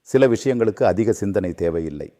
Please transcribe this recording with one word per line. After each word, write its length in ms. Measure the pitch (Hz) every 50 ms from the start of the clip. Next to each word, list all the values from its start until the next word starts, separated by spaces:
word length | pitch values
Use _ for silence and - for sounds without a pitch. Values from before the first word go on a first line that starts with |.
சில 260 | _ - - 135 131
விஷயங்களுக்கு 580 | 131 117 110 - 135 127 120 113 110 101 - 127
அதிக 280 | 107 90 92 110 104 110
சிந்தனை 420 | - - 98 95 104 92 90 85
தேவையில்லை. 600 | - 87 85 82 82 82 80 73 73 73 76 _ _